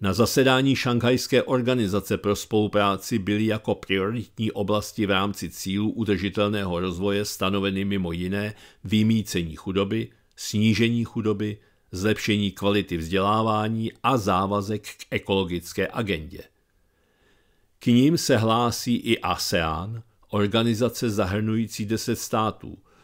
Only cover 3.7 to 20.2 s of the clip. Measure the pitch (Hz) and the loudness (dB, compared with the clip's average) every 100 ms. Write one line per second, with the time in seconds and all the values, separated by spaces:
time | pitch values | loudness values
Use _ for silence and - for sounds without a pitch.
3.7 | 104 - 95 98 120 - - 110 - 98 | -4 -2 0 0 -4 -8 -6 -4 -2 0
4.7 | 104 - - 101 95 101 98 85 - 95 | -2 -2 -2 0 2 0 -4 -10 -8 -4
5.7 | 98 107 - 104 95 98 110 104 104 95 | -2 -2 -2 -2 0 -2 0 0 0 -2
6.7 | 87 92 87 101 101 104 - 95 98 98 | -2 -4 -2 -2 -2 -2 -2 -2 0 -2
7.7 | 98 98 101 87 85 90 101 104 - - | -2 -2 -2 -2 -4 -4 -4 -4 -8 -20
8.7 | _ 92 107 110 110 104 92 82 - 98 | _ 0 2 4 2 0 -2 -4 -6 -4
9.7 | 95 98 110 117 _ _ - - 104 110 | -2 0 -2 -6 _ _ -14 -4 2 4
10.7 | 101 117 117 107 120 107 104 107 104 _ | 4 2 2 -2 -2 -2 0 -4 -8 _
11.7 | _ _ 90 104 107 - 104 101 - 101 | _ _ -4 -2 0 0 0 0 0 0
12.7 | 101 92 85 80 95 98 110 110 107 110 | 2 0 -4 -2 0 2 2 2 0 0
13.7 | 113 110 - 120 131 98 92 98 101 98 | -2 -4 -2 0 0 2 2 2 0 -2
14.7 | 104 - - - 110 - 98 87 87 - | -6 -8 -18 -6 -4 0 0 0 -4 -6
15.7 | - 92 - 104 80 76 - - _ _ | -4 -4 -4 -4 -4 -6 -16 -18 _ _
16.7 | _ _ _ _ _ _ _ _ _ _ | _ _ _ _ _ _ _ _ _ _
17.7 | _ 127 120 143 170 - 117 113 113 123 | _ 4 6 6 4 2 2 4 2 2
18.7 | - 123 123 117 113 90 87 - 90 80 | 0 0 0 0 0 0 -4 -2 0 0
19.7 | 80 98 117 - _ | -2 -6 -10 -14 _